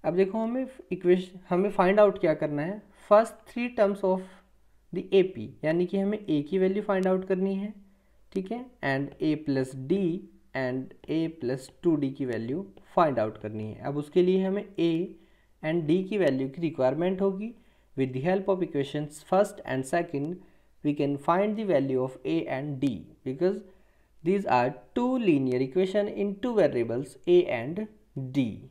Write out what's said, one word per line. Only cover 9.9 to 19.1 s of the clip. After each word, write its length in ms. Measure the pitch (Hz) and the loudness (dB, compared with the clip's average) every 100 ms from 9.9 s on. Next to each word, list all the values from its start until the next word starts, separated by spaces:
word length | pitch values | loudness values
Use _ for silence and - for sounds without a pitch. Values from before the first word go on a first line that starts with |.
D 80 | 196 180 180 - - _ 131 | 0 0 -2 -10 -20 _ -6
and 320 | 127 131 131 - - | -4 -4 -8 -16 -6
A 100 | 160 160 160 | -4 -4 -4
plus 260 | 120 131 - _ | -6 -6 -8 _
two 120 | 175 151 | 0 2
D 100 | 139 | 0
की 100 | 135 131 | -4 -4
वैल्यू 380 | 113 113 151 196 - - | -4 -4 -6 -8 -16 -4
फाइंड 240 | - 160 123 | 2 2 2
आउट 200 | 110 107 | -2 -4
करनी 220 | 107 107 | -10 -8
है। 160 | 107 107 | -10 -8
अब 120 | 131 143 | -6 -6
उसके 260 | 147 180 | 0 2
लिए 220 | 180 190 | 4 2
हमें 200 | 190 196 | 0 -4
A 280 | 202 - 170 165 185 - _ _ _ _ | -6 -2 0 0 -4 -10 _ _ _ _
and 260 | 156 170 151 | -4 -2 2
D 120 | 180 185 | 0 2
की 100 | 208 | 2
वैल्यू 300 | 160 131 131 | 2 2 -4
की 140 | 151 | -4
रिक्वायरमेंट 580 | 165 - 127 151 180 185 | -4 0 0 2 -2 0
होगी। 320 | 196 190 214 - _ _ _ - | 0 -2 -10 -14 _ _ _ -4
With 160 | 131 131 | -2 -2
the 80 | |
help 260 | 156 196 196 | 0 0 0
of 100 | 185 165 | -2 -2
equations 560 | 143 139 147 147 | -2 -4 -4 -8